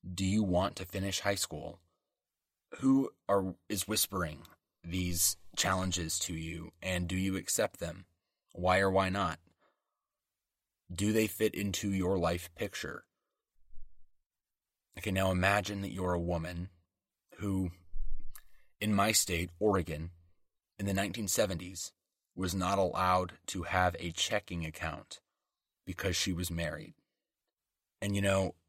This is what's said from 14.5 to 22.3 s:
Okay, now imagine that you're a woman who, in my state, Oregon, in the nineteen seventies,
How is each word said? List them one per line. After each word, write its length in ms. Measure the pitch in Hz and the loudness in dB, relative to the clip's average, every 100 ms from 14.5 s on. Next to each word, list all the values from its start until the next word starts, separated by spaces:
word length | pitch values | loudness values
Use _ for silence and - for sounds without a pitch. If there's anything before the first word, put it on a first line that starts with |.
| _ _ _ _ - | _ _ _ _ -8
Okay, 140 | 104 | -2
now 200 | 95 95 | 2 2
imagine 500 | 90 92 101 104 101 | 4 4 2 0 -6
that 100 | 98 | -6
you're 220 | 95 92 | -4 -2
a 60 | 87 | 0
woman 500 | 85 85 82 87 90 _ _ _ _ _ _ - | 0 -2 -4 -8 -10 _ _ _ _ _ _ -8
who, 340 | 104 95 90 - - - - - - - - - - _ | -2 -2 -2 -6 -2 2 4 4 2 -4 -14 -20 -20 _
in 120 | 104 | 0
my 180 | 101 104 | 2 4
state, 400 | 107 - 82 87 - | 2 2 -2 -2 0
Oregon, 500 | 107 98 80 78 85 - _ _ _ _ _ - | 2 4 0 -4 -8 -10 _ _ _ _ _ -6
in 80 | 98 | 0
the 80 | |
nineteen 340 | 95 101 - 101 | 0 0 -4 -2
seventies, 640 | - 104 87 90 92 - _ _ _ _ | 2 2 0 -6 -10 -12 _ _ _ _